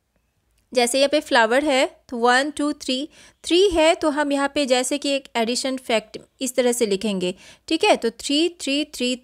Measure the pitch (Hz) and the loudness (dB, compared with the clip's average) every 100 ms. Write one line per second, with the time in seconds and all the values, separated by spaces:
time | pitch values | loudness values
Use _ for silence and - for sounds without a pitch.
0 | _ _ _ _ _ _ _ 254 240 269 | _ _ _ _ _ _ _ 0 0 2
1 | 277 294 302 262 220 247 302 262 320 - | 2 0 2 2 4 2 2 2 0 -4
2 | _ 240 240 247 285 285 294 294 - 254 | _ -2 2 2 0 -2 -4 -4 -4 -6
3 | 294 - - _ - 339 403 320 311 330 | -6 -14 -20 _ -2 2 2 4 2 2
4 | 311 285 294 277 277 285 277 247 254 285 | 0 -2 -2 -2 -2 -2 0 0 0 -4
5 | 285 277 277 240 226 247 269 262 - 226 | -2 -4 -4 -4 -2 -2 -4 -6 -2 -4
6 | 214 - - _ 262 - 247 240 226 196 | -4 -12 -20 _ -4 0 0 0 0 -2
7 | 214 196 180 180 - - - 320 427 277 | -2 -2 -4 -6 -14 -20 -6 0 2 2
8 | 233 - - 285 339 349 - 277 302 - | 0 -6 -4 0 0 -4 -6 -4 -6 -6
9 | 247 247 | -4 -4